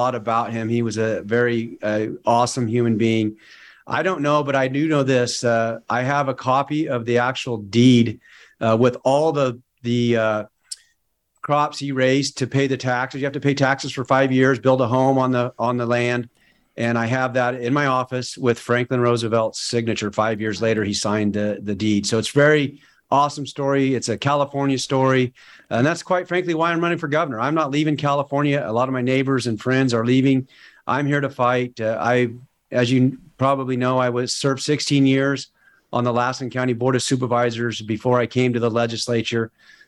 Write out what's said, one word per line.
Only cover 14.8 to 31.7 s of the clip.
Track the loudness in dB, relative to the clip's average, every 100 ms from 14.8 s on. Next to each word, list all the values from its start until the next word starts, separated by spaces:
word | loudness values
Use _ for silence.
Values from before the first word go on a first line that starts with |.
| 2
home | 2 2 2
on | 2
the, | 0 -2 -2
on | -2 -2
the | 0
land. | 0 0 -2 -6 _ _ _ _ -4
And | -2 0
I | 0
have | 0 0
that | 0 0 -2
in | -2
my | 0 2
office | 0 -2 -6 -8 -2
with | 0 0
Franklin | 0 0 0 0
Roosevelt's | 2 2 0 0 0 -4
signature. | -4 -2 -2 -2 -2
Five | -2 -2 -2
years | -4 -2
later, | 0 0
he | 0
signed | -2 -2 0 0
the, | 0 -2 -4
the | -6
deed. | -2 0 0 0
So | -2
it's | 0
very | 4 4 4 0 -6 _ _ _
awesome | 0 0 -4 -10
story. | -6 0 2 2 0
It's | -2
a | -2
California | 0 0 0 -2 -2 -2
story. | 0 2 2 2 0 -4 -20 -20 -6
And | 0 0
that's | -2
quite | -2 -2 0
frankly | -2 -2
why | 0 0
I'm | 0
running | 0 -2
for | -2
governor. | -2 -2 -2
I'm | 0 0
not | 0
leaving | 0 0 0
California. | 0 0 0 0 0 0
A | -2
lot | -2 0
of |
my | -2
neighbors | 0 0 0 0 -2
and | -4
friends | 0 2 2 2
are | 2
leaving. | 2 4 2 -2 -12 -20 -12 -4
I'm | -2 0
here | 0
to | -2
fight. | 0 0 0 -2